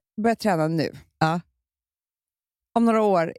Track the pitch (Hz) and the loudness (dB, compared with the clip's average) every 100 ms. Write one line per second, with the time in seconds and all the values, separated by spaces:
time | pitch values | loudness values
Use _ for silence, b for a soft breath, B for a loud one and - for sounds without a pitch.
0 | _ - 220 226 220 170 156 165 139 - | _ -4 -2 0 0 0 0 0 -4 -6
1 | - - 160 170 - _ _ _ _ _ | -12 -2 -2 -2 -6 _ _ _ _ _
2 | _ _ _ _ _ _ _ 233 233 220 | _ _ _ _ _ _ _ -2 0 2
3 | 214 185 165 | 2 0 0